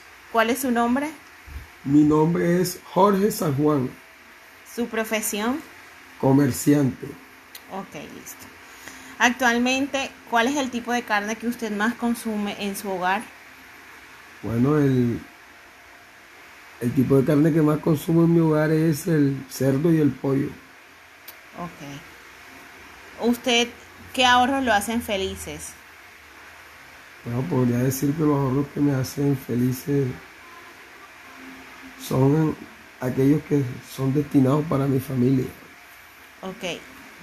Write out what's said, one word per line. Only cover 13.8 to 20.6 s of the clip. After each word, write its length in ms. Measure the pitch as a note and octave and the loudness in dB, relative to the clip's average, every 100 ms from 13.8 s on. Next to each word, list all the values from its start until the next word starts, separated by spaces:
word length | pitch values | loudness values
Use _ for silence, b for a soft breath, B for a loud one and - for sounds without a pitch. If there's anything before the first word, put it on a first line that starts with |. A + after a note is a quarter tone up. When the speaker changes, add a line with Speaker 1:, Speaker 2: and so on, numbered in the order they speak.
| - - - - - - | -20 -20 -20 -20 -20 -12
Speaker 2:
Bueno, 380 | G#2 A#2 C3+ D3+ | -4 0 2 4
el, 400 | C#3 B2+ A#2+ G#2+ - - - - - - - - - - - - - - - - | 2 2 0 -2 -10 -20 -20 -20 -20 -20 -20 -20 -20 -20 -20 -20 -20 -20 -20 -6
el 100 | A#2+ | -2
tipo 220 | B2 A#2+ C3+ | 0 4 4
de 80 | |
carne 300 | B2+ D3 D#3+ | 4 4 4
que 80 | D#3+ | 4
más 180 | D3+ D3+ | 2 2
consumo 460 | - D3 - E3 E3+ | 0 -2 2 2 4
en 80 | |
mi 80 | E3+ | 4
hogar 280 | D#3+ D3+ D#3 | 4 2 2
es 380 | D#3 D#3+ C#3+ F3+ | 2 0 0 0
el 360 | D#3 C#3 C3+ - | 2 2 0 -10
cerdo 440 | - C3 C3+ E3+ | -2 0 2 2
y 80 | D#3+ | 4
el 100 | C#3+ | 2
pollo. 380 | - C#3 C#3 D3 - | 0 -2 -2 -4 -8